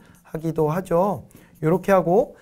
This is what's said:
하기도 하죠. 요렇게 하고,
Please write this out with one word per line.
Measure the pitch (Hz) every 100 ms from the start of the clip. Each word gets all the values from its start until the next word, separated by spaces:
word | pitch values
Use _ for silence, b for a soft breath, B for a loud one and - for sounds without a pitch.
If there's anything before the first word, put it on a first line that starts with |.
| B B
하기도 | _ 160 160 160 151
하죠. | 170 185 170 202 143 - B B -
요렇게 | 156 185 185
하고, | 190 165 190 294 B